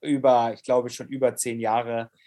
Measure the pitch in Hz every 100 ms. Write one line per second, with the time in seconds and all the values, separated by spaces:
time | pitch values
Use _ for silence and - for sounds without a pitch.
0 | - 139 131 123 117 107 - 123 120 -
1 | - 135 127 120 127 117 113 117 117 117
2 | 113 _